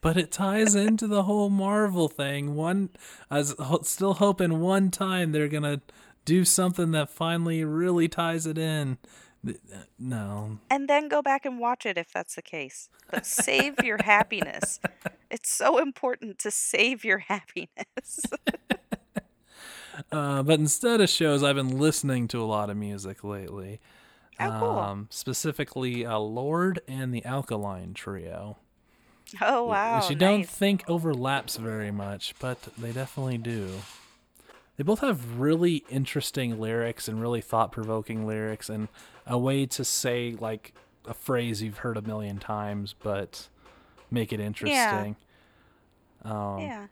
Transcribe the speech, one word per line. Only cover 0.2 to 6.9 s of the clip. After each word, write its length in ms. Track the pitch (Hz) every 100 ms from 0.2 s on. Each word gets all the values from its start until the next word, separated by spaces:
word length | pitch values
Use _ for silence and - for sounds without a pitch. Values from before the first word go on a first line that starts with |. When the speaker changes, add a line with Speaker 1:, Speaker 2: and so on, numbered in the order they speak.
| 160
Speaker 1:
ties 460 | - 196 208 220 202
into 320 | 214 220 220
the 160 | 208
whole 260 | 196 208 202
Marvel 560 | 196 196 208 208 180 156
thing. 460 | - 139 143 143
One, 360 | 147 160 190 190 - - - -
I 100 | 143
was 180 | 143 131
ho-, 220 | 135 175
still 320 | - - 196
hoping 460 | 180 202 185 175 160
one 320 | 175 190 190
time 400 | - 196 185 170
they're 160 | 151 147
gonna 320 | 151 147 143 - - - _
do 200 | - 180
something 480 | 175 - 185 180 170